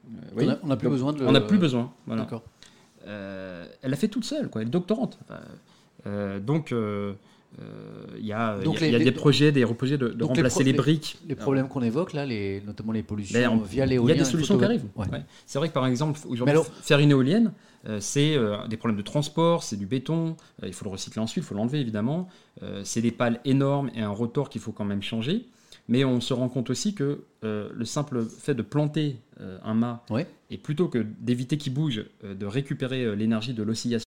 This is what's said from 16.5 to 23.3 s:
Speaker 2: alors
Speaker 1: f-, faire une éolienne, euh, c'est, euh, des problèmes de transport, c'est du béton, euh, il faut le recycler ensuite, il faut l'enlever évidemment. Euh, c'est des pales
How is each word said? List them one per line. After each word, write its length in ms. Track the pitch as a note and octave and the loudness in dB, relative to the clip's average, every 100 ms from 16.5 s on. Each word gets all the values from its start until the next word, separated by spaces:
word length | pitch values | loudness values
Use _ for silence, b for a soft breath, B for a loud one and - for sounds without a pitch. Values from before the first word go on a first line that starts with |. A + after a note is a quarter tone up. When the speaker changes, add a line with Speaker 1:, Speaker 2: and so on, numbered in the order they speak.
Speaker 2:
alors 160 | D3+ D#3 | 4 2
Speaker 1:
f-, 160 | - | -6
faire 160 | - C#3+ | 2 6
une 120 | D3 | 8
éolienne, 420 | C#3 B2+ G#3 A3+ - b b - | 6 6 4 2 0 b b -8
euh, 100 | G#2+ | -6
c'est, 360 | G2+ C#3+ D3+ D3+ | -2 0 2 2
euh, 300 | G#2+ G#2 A2+ | 0 -2 -6
des 80 | A2 | -4
problèmes 220 | A#2 G#2 | -2 -2
de 40 | |
transport, 600 | G2+ D3 D3 - E3 E3+ | -2 -2 -2 2 2 2
c'est 140 | - - | -2 -6
du 100 | G2 | -2
béton, 500 | C3 C3 E3 E3 D#3+ b - | -4 -2 -2 -2 -6 b -12
euh, 40 | G2+ | -12
il 80 | |
faut 100 | F2+ | -10
le 60 | G#2 | -10
recycler 300 | F#2+ - - | -8 -8 -4
ensuite, 200 | A2+ - | -4 -4
il 40 | - | -4
faut 80 | |
l'enlever 260 | G2+ A#2 D3 | -4 -2 -2
évidemment. 480 | A#2+ G#2+ A2+ E3 F#3 B B - | -2 -2 -2 -2 -6 B B -16
Euh, 200 | G2 G2 | -12 -10
c'est 160 | G2 - | -4 0
des 120 | A#2 | 0
pales 280 | A#2 A#2+ | 2 0